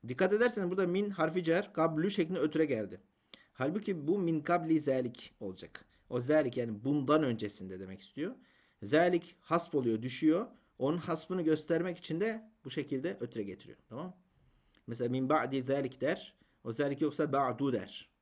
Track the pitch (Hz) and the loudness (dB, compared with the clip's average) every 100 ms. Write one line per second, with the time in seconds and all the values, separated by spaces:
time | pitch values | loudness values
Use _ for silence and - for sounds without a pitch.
0 | 117 123 185 208 240 220 180 185 180 185 | -8 0 2 4 2 2 -2 0 2 0
1 | 208 190 160 175 160 170 202 - 165 156 | -2 0 0 0 2 0 0 0 0 2
2 | 190 202 160 185 151 156 156 113 98 90 | 0 0 -2 0 0 2 2 2 -2 -10
3 | _ _ _ - _ - 135 196 202 175 | _ _ _ -20 _ -4 -2 -2 -2 -2
4 | 143 202 170 160 147 175 160 160 143 131 | 0 2 2 0 2 0 2 2 2 0
5 | 123 - - _ 101 92 85 - - _ | 0 -6 -20 _ -10 -10 -16 -18 -20 _
6 | _ 127 123 156 135 123 117 104 127 147 | _ -4 4 4 4 -2 -4 -4 0 0
7 | 131 156 143 110 107 - 95 92 95 95 | 4 4 4 0 -4 -8 -12 -10 -12 -12
8 | - - 175 262 _ _ _ _ 101 151 | -14 -8 -8 -8 _ _ _ _ 2 4
9 | 175 175 - _ - 170 175 147 120 110 | 6 2 -2 _ 0 0 2 0 2 0
10 | 123 123 156 165 - - _ - 131 170 | -2 2 4 4 0 -12 _ -2 0 0
11 | 175 165 - 185 156 156 - 165 180 170 | -2 -6 -2 0 2 2 2 0 0 -6
12 | - 165 220 220 - _ 135 156 135 131 | -4 -2 0 -2 -12 _ -8 -6 -4 -2
13 | 160 190 120 117 101 95 - - _ 117 | -2 -4 -6 -6 -6 -10 -16 -20 _ -12
14 | 185 - _ _ _ _ _ _ - 117 | -10 -14 _ _ _ _ _ _ -12 -4
15 | 123 127 131 151 123 135 127 139 131 - | -2 0 2 2 2 -2 0 -2 -2 -2
16 | 135 196 - _ _ _ - 113 143 143 | -2 -2 -8 _ _ _ -10 -2 -2 0
17 | 151 147 147 139 131 123 139 117 95 - | -2 0 0 2 0 0 0 0 -4 -14
18 | - _ | -18 _